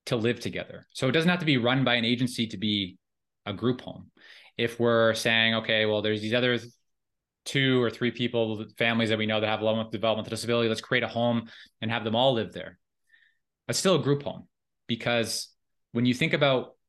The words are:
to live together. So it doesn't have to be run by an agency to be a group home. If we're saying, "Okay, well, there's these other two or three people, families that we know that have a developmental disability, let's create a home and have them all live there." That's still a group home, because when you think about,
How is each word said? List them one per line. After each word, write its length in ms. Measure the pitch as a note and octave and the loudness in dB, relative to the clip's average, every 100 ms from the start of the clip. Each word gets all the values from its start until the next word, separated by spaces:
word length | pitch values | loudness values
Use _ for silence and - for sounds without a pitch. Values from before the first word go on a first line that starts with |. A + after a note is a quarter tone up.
| - | -4
to 80 | B2 | 0
live 240 | A2 A#2 | 0 -2
together. 460 | G#2 F2 - - - | -4 -8 -10 -14 -18
So 140 | - C3 | -2 0
it 40 | |
doesn't 160 | D#3 E3 | 2 2
have 100 | F3 | 2
to 60 | D#3+ | 2
be 120 | C3 | 2
run 260 | A#2 C3+ | 4 2
by 120 | B2 A#2+ | 2 2
an 100 | A2+ | 2
agency 420 | A#2+ B2+ - A2+ | 0 0 -2 -4
to 100 | G#2+ | -2
be 400 | G#2+ G#2 F#2 - _ _ _ _ - | -2 -2 -2 -8 _ _ _ _ -10
a 80 | |
group 280 | G#2 A#2 B2 | -2 -2 -2
home. 300 | - F2+ F#2+ _ - - - - | -6 -18 -20 _ -20 -20 -14 -4
If 220 | A#2 - | -4 0
we're 340 | A#2 A#2 A2+ | 2 4 4
saying, 420 | A2 A#2+ A2+ A2+ A2+ | 4 2 2 2 2
"Okay, 300 | A2 A2 A2 | 0 0 2
well, 160 | G#2+ | 0
there's 200 | G#2 G#2+ | 0 -2
these 120 | G#2+ | 0
other 260 | A#2+ B2 A#2+ A#2 - _ _ _ _ _ _ - | 0 2 0 -4 -16 _ _ _ _ _ _ -4
two 360 | C#3+ C3+ B2+ | 0 2 2
or 80 | A#2 | 0
three 220 | - A#2+ | 0 -4
people, 540 | - A#2+ A#2+ A2 G#2+ A2 - | -2 -2 0 -2 -4 -10 -4
families 320 | A#2 A2+ A2+ | 0 0 0
that 80 | A2 | 0
we 80 | G#2+ | 0
know 140 | A2 | 0
that 80 | G#2+ | 0
have 140 | G#2+ | 0
a 280 | G#2+ A2 A2 | 0 0 -4
developmental 380 | A2 A2+ G#2+ G2+ | -4 -2 -2 -4
disability, 400 | A2 A2 A#2 A#2 | -6 -2 0 0
let's 120 | A2 | -2
create 220 | - B2 | -2 -2
a 40 | A#2 | -2
home 420 | A#2 A#2+ A#2 A2+ - - _ | 0 0 0 -4 -12 -20 _
and 80 | A2 | -6
have 140 | A#2 | -4
them 120 | A2+ A2 | -2 2
all 180 | C3+ | 2
live 180 | A#2+ F#2+ | 2 -2
there." 240 | F2 E2+ - _ _ _ _ _ _ _ _ - | -8 -14 -16 _ _ _ _ _ _ _ _ -6
That's 120 | B2 | -2
still 160 | G3 E3+ | 2 2
a 80 | |
group 200 | B2+ C#3+ | 2 0
home, 240 | - - - _ _ _ - | -2 -10 -14 _ _ _ -8
because 600 | A2+ - A#2+ A2 - - _ _ _ _ | -4 0 0 0 -4 -10 _ _ _ _
when 120 | A#2 B2 | 0 2
you 80 | |
think 200 | B2 D#3+ | 2 0
about, 420 | D#3+ C#3+ C3 - - | 2 2 2 -2 -12